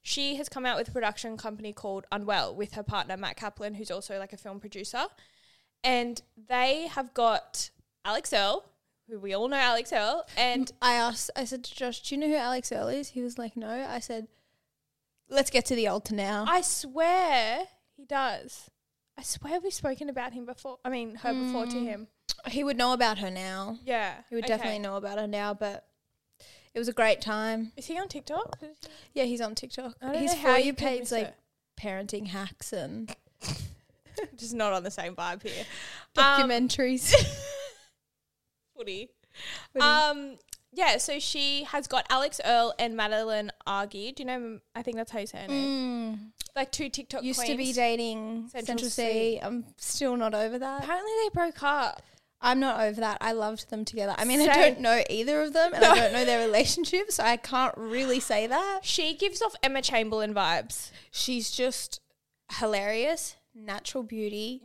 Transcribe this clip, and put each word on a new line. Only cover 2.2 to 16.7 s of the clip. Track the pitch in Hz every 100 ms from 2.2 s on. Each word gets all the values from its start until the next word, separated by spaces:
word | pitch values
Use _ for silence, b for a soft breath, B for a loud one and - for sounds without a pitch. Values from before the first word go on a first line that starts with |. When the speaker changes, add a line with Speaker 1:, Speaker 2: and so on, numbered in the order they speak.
| 202 196 107 180
Speaker 1:
with | 202
her | -
partner, | 208 208 156 190
Matt | 202 -
Kaplan, | 214 - 208 208
who's | 214
also, | 185 196 196
like, | 196
a | 202
film | 208 196
producer. | 208 202 202 240 359 _ b b b b b _
And | 254 247 240 233 _ - 220
they | 247 254 294 330
have | 277 254
got | - 233 214 - - - _ _ _
Alex | 196 220 -
Earl, | 220 202 285 - _ _ _ _
who | 220
we | 196 196
all | 240
know | 277
Alex | 254 233 247
Earl, | - 214 320 311 -
and | 247 247 254 -
Speaker 2:
I | 247 240
asked, | 233 226 - -
I | 247
said | 254 247
to | -
Josh, | 247 240
"Do | - 277
you |
know | 302
who | 302
Alex | 240 254 247
Earl | 233 226
is?" | 269 285
He | 254
was | 247 240
like, | 233 233
"No." | 220 233 269
I | 240
said, | - 226 220 _ _ _ _ _ _ _ _ _ _
"Let's | 269 269
get | 262 -
to | 240
the | 214
altar | 190 - 208
now." | 196 196 220
Speaker 1:
I | 359
swear | 359